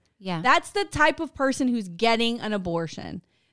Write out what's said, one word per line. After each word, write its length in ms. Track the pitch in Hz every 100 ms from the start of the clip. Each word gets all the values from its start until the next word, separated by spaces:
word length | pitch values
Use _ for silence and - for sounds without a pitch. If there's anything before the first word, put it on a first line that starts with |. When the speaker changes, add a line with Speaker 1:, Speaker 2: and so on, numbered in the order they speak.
| _ _
Speaker 1:
Yeah. 220 | 185 165
Speaker 2:
That's 280 | 240 330 -
the 160 | 403 403
type 340 | 294 311 311
of 140 | 311 -
person 320 | 269 262 262
who's 180 | 240 185
getting 520 | 170 226 226 233 240
an 120 | 214
abortion. 680 | 208 180 165 165 - 82 170 - _ _